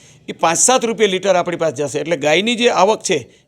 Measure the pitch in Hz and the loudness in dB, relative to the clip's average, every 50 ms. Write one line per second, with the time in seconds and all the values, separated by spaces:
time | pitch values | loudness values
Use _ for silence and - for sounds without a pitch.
0 | - - - _ _ - 202 - - 165 170 160 - 254 254 262 311 370 190 175 | -20 -20 -20 _ _ -16 -6 -2 0 0 2 2 2 2 4 2 2 -2 0 0
1 | 220 202 185 185 185 202 185 175 170 175 170 165 165 156 127 131 147 135 117 143 | 0 0 0 0 0 2 2 2 0 -2 -4 -2 -4 -4 -2 -4 -6 -4 -4 -6
2 | 143 160 175 143 139 151 151 175 202 233 240 208 240 240 - 170 185 208 220 - | -4 -4 -4 -2 2 2 2 2 2 -2 -2 0 0 0 2 4 2 2 2 -2
3 | - - 180 139 123 - _ _ _ | -2 -4 -4 -4 -4 -10 _ _ _